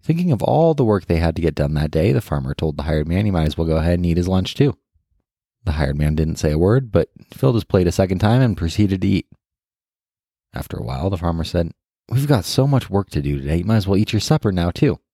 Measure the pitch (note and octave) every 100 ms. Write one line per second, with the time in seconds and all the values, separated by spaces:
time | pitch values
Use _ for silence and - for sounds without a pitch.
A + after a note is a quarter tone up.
0 | - E3 F3+ A#2+ - C3+ E3 D3+ A#2+ G2+
1 | - E2+ E2 D#2+ E2 D2+ D2 D2+ D2+ D#2
2 | F#2 C3+ - C#2+ C2 D2 D#2+ D2 D2 D#2
3 | D2+ F2 G#2+ F2+ D#2 D2+ D#2+ D#2+ D#2+ F2
4 | F2 E2+ F2+ F#2 F#2 - C#3 - _ _
5 | _ _ _ _ _ _ - D2 C#2 C#2+
6 | D2+ D#2 D#2+ D2+ D#2+ D2+ F2+ B2 B2+ F#2
7 | - _ - - C3+ A#2 - G2 F2 -
8 | F#2+ F#2 G#2 A#2+ C3 F#2+ E2 D#2+ G#2 F#2+
9 | G2 F#2+ - _ _ _ _ _ _ _
10 | _ _ _ _ _ - - - A1+ C2
11 | F2+ F#2+ F2 E2 D#2 F2 E2 - _ _
12 | - A#2+ C#3+ C3+ F2+ - C3+ C3+ - G2
13 | G2 D#2 C#2+ C#2+ C2+ D#2+ F2 A2 F#2+ G2
14 | G#2+ G#2+ - D#3 A2 F#2 F2 - D3 E2
15 | _